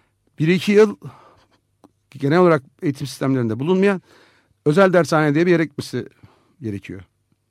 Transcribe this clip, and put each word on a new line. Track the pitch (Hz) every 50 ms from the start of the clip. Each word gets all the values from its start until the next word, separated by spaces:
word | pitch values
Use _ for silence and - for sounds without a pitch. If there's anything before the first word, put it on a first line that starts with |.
| _ _ _ _ _ _ _ -
bir | 151
iki | 160 185 165 - 208
yıl | 202 208 220 202 202 - - 135 - - _ _ _ _ _ _ _ _ _ _ _ _ _ _ _ _ _ _
genel | - 131 139 139 156 180
olarak | 185 175 160 143 - _ _ -
eğitim | 190 151 135 - 143
sistemlerinde | 131 - - 139 131 135 127 117 110 110 120
bulunmayan | 139 170 185 185 196 202 196 175 - _ _ _ _ _ _ _ _ _ _ _ -
özel | 151 151 190 196 190 175
dershaneye | 175 160 - 170 151 156 151 143
diye | 160 175
bir | 180
yere | 170 160 160
gitmesi | 147 _ - - - - 123 - - _ _ - - _ _ _ _ _ -
gerekiyor. | 135 110 98 95 - - 85 98 90 _ _ _ _ _ _ _ _ _